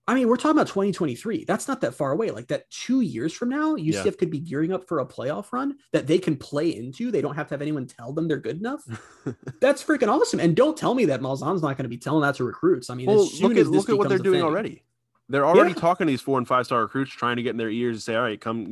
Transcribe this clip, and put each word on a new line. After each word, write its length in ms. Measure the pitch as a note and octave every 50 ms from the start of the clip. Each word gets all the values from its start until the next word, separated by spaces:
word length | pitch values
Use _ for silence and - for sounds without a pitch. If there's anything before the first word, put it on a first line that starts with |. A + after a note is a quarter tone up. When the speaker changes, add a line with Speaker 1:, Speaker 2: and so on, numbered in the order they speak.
| -
Speaker 1:
I 100 | G3 A#3+
mean, 120 | C4+ B3 A3+
we're 80 | B3
talking 220 | B3 - D4+ D#4 D4+
about 100 | A3+ -
twenty 240 | - G3 G3 G3+
twenty-three. 540 | F3+ - F3+ C#3+ A#2 - - A3+ G#3 - -
That's 240 | - F#3+ - - -
not 100 | C4 -
that 160 | - A#2 -
far 160 | - D3+ C3+
away. 180 | C#3+ F#3 A3+ F3+
Like, 180 | G2+ A2 B2 -
that 200 | D3 - - _
two 300 | - - - - B3+ C4+
years 320 | A3+ D#3 - A2+ C3 D#3+
from 160 | - - B3 A#3+
now, 280 | C4+ D4+ D4+ D#4 D#4
U 180 | A3 D#3 D#3 G3+
C 60 | G3
F 60 | F#3
Speaker 2:
Yeah. 60 | G3+
Speaker 1:
could 180 | F#3+ - F3 D#3+
be 100 | D#3+ C#3
gearing 340 | E3+ E3 C3 D3 D#3+ E3 F#3+
up 120 | F3+ -
for 140 | - E3+ C#3+
a 60 | B2+
playoff 480 | - - - A#2 C3+ E3 G3+ G3+ - A#3+
run 240 | B3 C#4 C#4+ C#4 - _ _ -
that 140 | - C#3 C3+
they 120 | D#3+ F#3+
can 160 | - - D3+
play 400 | - - - C#3+ D3 D#3+ E3 -
into. 340 | G2+ A#2 C3 C3 - A#3 B3
They 120 | G#3 D3
don't 140 | B2+ D3 C#3+
have 120 | D3+ D3 -
to 60 | D3
have 80 | C#3
anyone 260 | C#3+ D3+ D3+ C#3 B2+ C3
tell 240 | - - A#2+ B2
them 160 | C#3+ D#3+ E3 E3
they're 100 | D3 -
good 200 | - A2 - E3+
enough. 280 | G#3+ B3 C#4+ D4 - B2 A2+ - - - - _ -
Speaker 2:
<laughs> 380 | C3 A#2+ - - C3+ - -
Speaker 1:
That's 200 | B3 C4+ C4+ -
freaking 280 | - - D4+ - - G3+
awesome. 320 | B3 D#4+ A#4+ - - D3
And 160 | E3 E3+ D#3 A3
don't 180 | C4 D#4 D#4
tell 180 | - - E3+ A#3+
me 120 | C4 A3
that 160 | D3 C3+ A#2
Malzahn's 400 | C3+ C3 C3+ C3+ C3 D3+ G3 F3+
not 160 | D#3 C#3+ C3+ -
gonna 100 | C3 A#2
be 100 | A#2+ A#2+
telling 260 | - C#3+ D3+ D#3 C#3+
that 120 | C#3 C3+
to 80 | - B2+
recruits. 460 | A2+ - - D#3+ F3 E3+ B2 - -
I 60 | B2
mean, 100 | B2 B2+
Speaker 2:
Well, 180 | F#3+ G#3+ G#3 F#3+
Speaker 1:
as 80 | -
soon 160 | - - G3+ A#3+
Speaker 2:
look 100 | A#3 G3
Speaker 1:
as 100 | D#3+ C3+
Speaker 2:
at, 40 |
Speaker 1:
this 80 | - F#3+
Speaker 2:
look 100 | G3 -
at 80 | G#3+ G3+
what 120 | G3+ -
they're 80 | G3 F#3
Speaker 1:
becomes 100 | F3+ F#3+
a 40 |
Speaker 2:
doing 80 | F#3 F3+
Speaker 1:
thing. 40 | E3+
Speaker 2:
already. 380 | D#3 D#3 G3+ A3+ A2 - - _ _ _ _ _ _ _ _ _ -
They're 160 | C3 C#3+ C#3
already 240 | D#3 F3 A3+ E4 F4
Speaker 1:
Yeah. 100 | E3 -
Speaker 2:
talking 260 | D#3+ E3+ F3 - F#3
to 60 | D3+
these 100 | C3+ A#2+
four 160 | - C#3 C3+ B2+
and 100 | A#2+ -
five 180 | B2+ B2+ A#2+
star 160 | - C3 A#2
recruits, 300 | A2 G#2 - C3+ C3+ -
trying 260 | - - A#2+ A#2+ A#2+ A#2+
to 40 |
get 100 | A#2 B2
in 60 | G#2+ A#2
their 120 | A2+ A2
ears 260 | A2 A#2 A#2+ A#2+ A2+
and 80 | G#2 -
say, 120 | - A2+
"All 80 | A2+ B2
right, 160 | A#2 G#2+ G2+
come, 280 | - A2+ A2+ A#2 G2+ G2